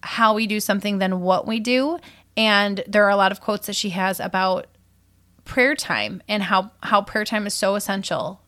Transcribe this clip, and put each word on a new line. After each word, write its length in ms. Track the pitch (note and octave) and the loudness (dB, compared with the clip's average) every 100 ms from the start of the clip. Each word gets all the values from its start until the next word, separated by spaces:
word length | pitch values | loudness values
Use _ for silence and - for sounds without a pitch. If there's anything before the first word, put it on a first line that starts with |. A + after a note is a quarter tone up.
how 320 | - - A3+ | -10 2 4
we 120 | G#3+ A3 | 4 0
do 140 | G#3+ | -2
something 380 | - G3+ G3 G3+ | 0 0 0 0
than 220 | F#3+ F#3 | 0 0
what 260 | F3+ F#3 - | 2 2 2
we 120 | A3+ | -4
do. 400 | A3 B3 C#4 E4+ - - _ - | 0 0 0 -4 -10 -20 _ 0
And 480 | A3 G3+ G3+ G3 - | 4 4 2 -2 0
there 180 | G#3 | 4
are 60 | G#3 | 4
a 60 | G3+ | 6
lot 160 | F#3+ | 2
of 80 | G3 | 0
quotes 260 | - G#3 - | -4 -4 -4
that 80 | |
she 160 | G#3 G#3 | -6 -4
has 300 | F#3 F#3 F#3 | -2 -2 -2
about 480 | F#3 F#3 F#3 F#3 - _ _ _ _ _ _ _ | -4 0 0 0 -4 _ _ _ _ _ _ _
prayer 300 | - - B3+ | -8 0 2
time 480 | D4+ - A#2+ G#2 F#3 - | 0 -2 -4 -4 -8 -6
and 160 | G#3 | -4
how, 260 | G3 F#3+ G3+ _ | 0 0 -2 _
how 180 | - G#3 | 0 0
prayer 220 | G3+ A3 | 0 -4
time 220 | G#3+ G#3+ G3+ | -2 -4 -4
is 80 | |
so 200 | - G3 | -2 0
essential 640 | G3+ G3+ G3 G3 D#3 B2+ G3 | 0 -2 -4 -2 -4 -4 -10